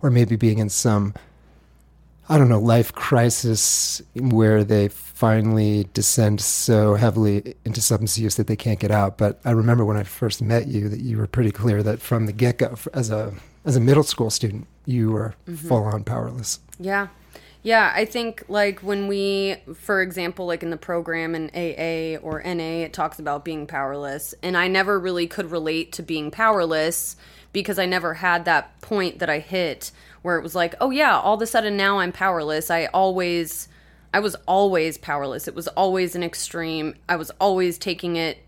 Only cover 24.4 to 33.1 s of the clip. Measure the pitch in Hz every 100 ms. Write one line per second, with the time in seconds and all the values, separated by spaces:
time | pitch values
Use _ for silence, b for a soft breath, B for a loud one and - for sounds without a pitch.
24.4 | 180 180 180 190 190 202 180 175 170 -
25.4 | 170 170 160 160 160 - 165 160 151 -
26.4 | 220 208 170 160 156 170 - - B B
27.4 | B 196 196 196 180 180 170 165 185 175
28.4 | 170 156 - _ - 208 185 - 165 147
29.4 | 156 185 170 131 - B B B 175 170
30.4 | 170 180 170 - 262 262 294 185 185 214
31.4 | 220 233 214 202 196 202 180 180 190 175
32.4 | 151 156 156 170 156 - 190